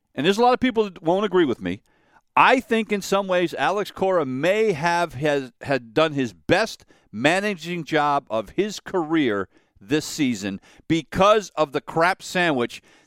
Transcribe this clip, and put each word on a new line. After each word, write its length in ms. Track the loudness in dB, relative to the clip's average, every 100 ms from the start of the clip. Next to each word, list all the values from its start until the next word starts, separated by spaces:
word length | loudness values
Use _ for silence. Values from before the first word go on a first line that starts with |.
| _
and 100 | -2
there's 140 | 0 4
a 40 |
lot 120 | 4
of 60 | 4
people 240 | 2 0
that 180 | -2 -2
won't 240 | -2 0 2
agree 180 | 2
with 160 | 2 0
me, 220 | -6 -8 _ _ _ _ _ 4
I 240 | 6 4
think 320 | 2 -2 -2
in 100 | -4
some 240 | -2 -2 0
ways 280 | 0 0
Alex 360 | -2 -2 -2 -4
Cora 340 | -2 0 0
may 460 | -2 -2 0 0 0
have 440 | 0 0 0 -2
has, 360 | -2 -2 0 -4 -10
had 300 | -4 -4 -2
done 180 | 0 0
his 200 | 0 -4
best 520 | -4 0 0 0 -6 -20 _ _
managing 720 | -2 0 0 -2 -6 -8 -8
job 440 | -2 0 2 0 -2
of 200 | -6 -4
his 280 | -2 -4 -4
career 680 | -8 -6 -2 0 0 0 -4 _ _ _
this 240 | -4 -2
season 560 | -2 -4 -2 -2 -6 -10 -14 -12 -4
because 640 | -4 -2 2 4 4 0 -4
of 160 | -4
the 80 | -4
crap 420 | -4 0 0 0
sandwich 580 | -4 -2 0 0 -2 -6 -20 _